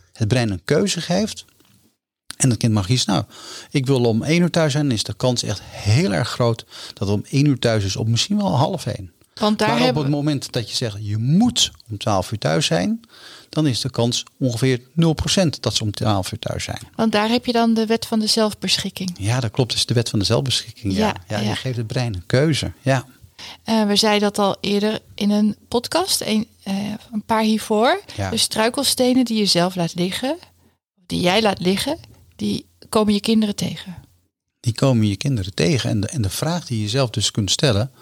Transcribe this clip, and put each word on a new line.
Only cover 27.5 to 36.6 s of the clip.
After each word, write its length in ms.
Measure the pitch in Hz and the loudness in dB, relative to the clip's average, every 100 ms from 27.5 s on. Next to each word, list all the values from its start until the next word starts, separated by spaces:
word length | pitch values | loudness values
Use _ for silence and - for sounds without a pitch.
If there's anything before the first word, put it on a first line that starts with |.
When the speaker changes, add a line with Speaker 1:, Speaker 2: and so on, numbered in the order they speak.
| 220 - 214 247 381 - - | 0 0 2 2 0 -4 -6
Speaker 1:
Ja. 140 | - | -4
Speaker 2:
De 60 | 226 | -2
struikelstenen 880 | - - 220 240 262 - 254 254 | -2 0 0 0 -2 2 2 2
die 140 | 240 220 | 2 0
je 80 | 196 | 2
zelf 280 | 175 180 | 2 2
laat 200 | 180 165 | 0 -4
liggen, 420 | - 175 - 262 339 - _ _ _ _ _ - | -2 -4 -2 -4 -6 -10 _ _ _ _ _ -8
die 140 | 170 | -2
jij 220 | 170 196 | 2 2
laat 180 | 220 190 | 2 0
liggen, 380 | 180 196 - 330 - - _ - | 0 0 -2 -6 -10 -20 _ -8
die 300 | 208 208 - _ - | -4 -4 -8 _ -2
komen 260 | 220 208 | 2 4
je 60 | 202 | 2
kinderen 360 | 214 226 208 202 | 2 2 2 -2
tegen. 400 | 175 165 - 170 - _ _ _ _ _ | -6 -6 -12 -16 -20 _ _ _ _ _
Speaker 1:
Die 140 | - | -4
komen 340 | 113 139 120 107 | 0 2 4 2
je 80 | 98 | 0
kinderen 380 | 143 123 95 | -2 -2 -4
tegen. 360 | - 170 135 123 | 0 0 2 0
En 100 | 110 | -2
de, 60 | - | -2
en 160 | 147 | -2
de 80 | 98 | -4
vraag 360 | - 147 170 | -4 -4 -4